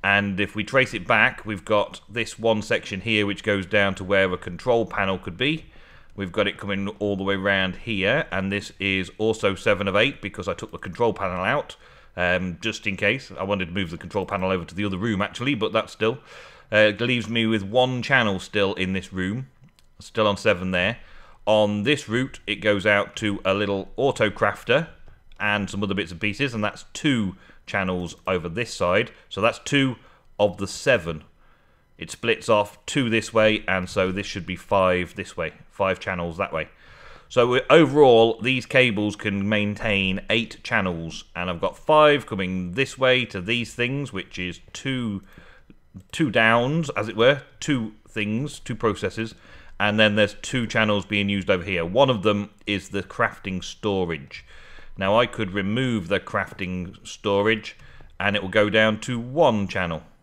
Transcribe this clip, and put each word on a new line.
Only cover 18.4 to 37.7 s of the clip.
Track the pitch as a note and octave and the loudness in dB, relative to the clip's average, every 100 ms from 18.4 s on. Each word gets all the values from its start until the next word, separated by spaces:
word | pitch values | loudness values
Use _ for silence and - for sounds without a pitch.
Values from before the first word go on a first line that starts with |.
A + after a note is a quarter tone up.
still | - G#2 G2 | -2 0 2
in | G2+ F#2 | 0 -2
this | F#2+ F2+ | -2 -4
room, | F#2 F#2 A2+ C3+ _ - _ _ _ | -4 -4 -4 -8 _ -20 _ _ _
still | - - G#2+ | -8 0 2
on | F#2+ | 2
seven | A2+ F#2 F#2 | 2 2 0
there. | F#2 F#2 A#2 - - - - - | 0 0 -2 -12 -20 -20 -6 2
On | G#2+ G#2+ G#2 | 4 4 2
this | G#2 D3 - | 0 -2 0
route, | A2+ C3+ - - | -4 -4 -8 -8
it | G2+ | -2
goes | G#2+ G#2 | 0 2
out | G2+ G2+ G2+ - | 2 2 0 -4
to | G#2+ G2 | -4 -2
a | F#2+ | 0
little | F#2+ G2+ G2 F#2 - | 0 0 -2 -4 -2
auto | C3+ - A2 | -2 2 0
crafter | - G#2+ G2+ - C3 D#3+ - - - - - | 2 0 0 0 0 0 -14 -20 -20 -20 -6
and | G#2 G#2 F#2+ | -2 -2 -2
some | G2 | -4
other | G2+ | -2
bits | G2 E2 | -2 -4
and | E2+ | -4
pieces, | G#2 G2 C#3 | -6 -2 -4
and | A2+ | -2
that's | G#2+ - - | -4 -4 -14
two | - D#3 B2 G2 F2 - - | -4 0 0 0 -6 -18 -20
channels | - G2+ F#2 F#2 F2 - - | -4 -2 0 -2 -6 -8 -2
over | F#2 E2+ | -2 -2
this | E2+ A#2 | -6 -6
side. | - F2 G2 B2 - - | -2 2 2 0 -8 -14
So | - | -2
that's | A2 - | -2 -2
two | - C#3+ C3+ A#2 - _ _ - | -2 0 0 -4 -16 _ _ 0
of | G#2 F#2+ | 0 0
the | G2 | -8
seven. | - - A2+ E2 D#2 - _ _ _ _ _ _ _ | -2 2 2 0 -8 -12 _ _ _ _ _ _ _
It | D#2+ | -16
splits | - A#2 A2+ - | -6 -2 0 2
off | G#2+ G#2 - | 2 2 -6
two | - D3 A#2+ | -4 -2 0
this | A2 - | 0 2
way, | A2 G#2+ G#2+ - | 4 4 2 0
and | F#2+ F2+ | -2 -2
so | G#2 F#2+ | 0 0
this | F#2 G2+ | 0 -6
should | G2+ E2 | -8 -8
be | F2+ | -10
five | - G2+ F#2 F#2 F2 | 0 4 4 2 -2
this | - F#2 - | -8 -12 -8
way, | D#2+ - - | -8 -8 -20
five | - F#2+ F2+ | -4 -2 -2
channels | - F2+ E2+ E2 | -4 -4 -6 -4
that | G2 | -4
way. | D#2+ D#2+ _ - - - - - | -4 -8 _ -20 -20 -20 -20 -2
So | B2 A#2+ | 2 4
we, | B2 - | 2 6